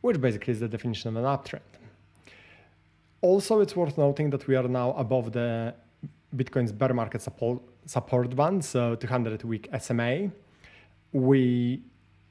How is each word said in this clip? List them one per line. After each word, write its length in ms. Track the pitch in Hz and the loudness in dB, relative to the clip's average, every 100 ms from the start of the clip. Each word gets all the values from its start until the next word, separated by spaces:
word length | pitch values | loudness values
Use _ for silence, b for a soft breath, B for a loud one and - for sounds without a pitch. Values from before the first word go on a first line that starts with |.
which 200 | 240 185 | 2 2
basically 320 | 127 104 - | 2 0 -2
is 60 | 110 | -2
the 80 | 113 | -2
definition 420 | 110 123 107 117 | -4 -4 -4 -4
of 60 | 113 | -2
an 60 | |
uptrend. 360 | 127 139 - - _ - - _ _ _ b b b b b b _ _ _ _ | -2 -2 -4 -14 _ -20 -20 _ _ _ b b b b b b _ _ _ _
Also, 380 | 180 196 196 220 | 4 4 4 4
it's 140 | 202 180 | 4 2
worth 220 | 165 143 | 0 2
noting 320 | 143 143 151 | 2 2 0
that 180 | 135 - | -2 2
we 80 | 131 | 2
are 120 | 123 | 2
now 260 | 127 123 | 0 0
above 380 | 147 113 131 113 | -2 0 0 0
the 420 | 117 120 113 113 - _ _ - - _ 135 | -4 -2 -2 -6 -10 _ _ -18 -18 _ -6
Bitcoin's 360 | 131 135 117 | -2 0 -2
bear 220 | 104 131 | 0 0
market 280 | 123 110 110 | 0 -2 -6
support, 380 | - - 117 123 - _ - | -10 -4 -4 -4 -8 _ -6
support 460 | 131 - 123 120 127 | -6 0 0 0 0
band, 280 | 151 196 | 2 0
so 320 | 147 131 120 113 | -2 0 0 -2
two 120 | 120 | -2
hundred 360 | 127 113 107 | -2 -2 -4
week 240 | 117 110 - | -6 -6 -6
S 160 | 131 - | -10 -2
M 100 | 117 | -2
A. 320 | 120 143 202 - b b b b b b _ | 0 -2 -4 -6 b b b b b b _
We 680 | - 127 135 127 123 120 135 - _ _ _ _ | 0 4 6 6 2 0 -2 -10 _ _ _ _